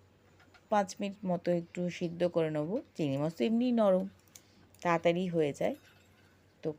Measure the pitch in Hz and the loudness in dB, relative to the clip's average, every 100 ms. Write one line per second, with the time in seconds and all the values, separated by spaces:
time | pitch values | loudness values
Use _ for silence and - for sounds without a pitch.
0 | _ _ _ _ - - _ 208 190 - | _ _ _ _ -20 -20 _ 0 0 -4
1 | 202 196 185 175 175 175 170 - 175 170 | -8 -6 -4 -2 0 -2 -2 -6 -6 -4
2 | 175 170 175 175 160 151 151 226 - - | -6 -2 0 0 0 -2 -2 -4 -8 -4
3 | 151 135 151 - 233 226 254 233 208 185 | -2 0 -2 -2 0 0 2 2 4 4
4 | 190 - _ - _ _ - - 175 170 | 0 -10 _ -20 _ _ -20 -4 0 2
5 | 175 170 185 170 147 135 185 285 - - | 2 2 0 2 0 0 -2 -4 -14 -20
6 | _ _ _ _ _ _ 160 | _ _ _ _ _ _ -8